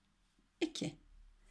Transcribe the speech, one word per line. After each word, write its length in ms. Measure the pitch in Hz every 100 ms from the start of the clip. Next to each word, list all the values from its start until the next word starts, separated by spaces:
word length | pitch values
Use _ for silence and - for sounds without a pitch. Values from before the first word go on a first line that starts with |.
| - _ - - - -
iki. 360 | 330 - 165 - - - - - -